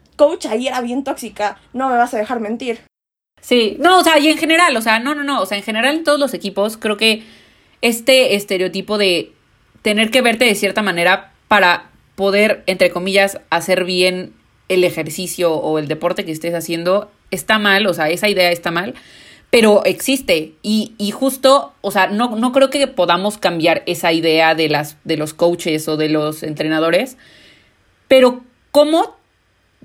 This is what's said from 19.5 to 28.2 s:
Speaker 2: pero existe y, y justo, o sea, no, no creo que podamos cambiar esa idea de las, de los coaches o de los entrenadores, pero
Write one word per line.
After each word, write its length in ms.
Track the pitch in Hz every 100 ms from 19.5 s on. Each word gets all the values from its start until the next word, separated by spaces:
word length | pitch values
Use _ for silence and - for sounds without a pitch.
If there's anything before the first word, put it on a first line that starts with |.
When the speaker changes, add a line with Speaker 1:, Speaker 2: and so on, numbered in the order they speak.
Speaker 2:
pero 340 | 240 220 208
existe 680 | - 180 - 269 - 165 156 _
y, 320 | 208 214 202 -
y 120 | 202
justo, 640 | - 269 262 262 277 - _
o 100 | 202
sea, 160 | 196 190
no, 300 | 208 247 220
no 160 | 247
creo 180 | 262 269
que 160 | 285 277
podamos 520 | - 175 175 202 208
cambiar 440 | 185 170 165 160 -
esa 260 | 170 175
idea 420 | 165 160 160 160
de 140 | 160 156
las, 280 | 147 151 -
de 140 | - 156
los 180 | 151
coaches 540 | - 175 175 175 156 156
o 80 | 156
de 120 | 156
los 360 | 156 151 156
entrenadores, 720 | 156 151 156 160 165 175 247 - - - - _ _ _ _ _ -
pero 340 | 262